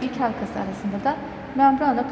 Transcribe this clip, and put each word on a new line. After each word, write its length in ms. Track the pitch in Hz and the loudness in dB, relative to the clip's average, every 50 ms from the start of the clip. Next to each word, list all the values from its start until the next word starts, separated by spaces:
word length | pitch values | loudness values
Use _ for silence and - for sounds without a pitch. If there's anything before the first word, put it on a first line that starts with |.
ilk 180 | 254 247 - 277 | -4 -4 -2 -2
halkası 400 | 254 220 214 - 214 - - - | -2 -2 -2 -4 -6 -6 -6 -6
arasında 440 | 196 196 190 - - 202 196 196 - | -6 -6 -6 -6 -6 -4 -4 0 0
da 120 | 269 - - - - - - - - - | 0 -2 -2 -6 -10 -12 -12 -10 -4 2
membrana 480 | 262 269 269 262 262 302 277 233 240 247 - | 6 6 6 6 6 2 2 2 2 0 -2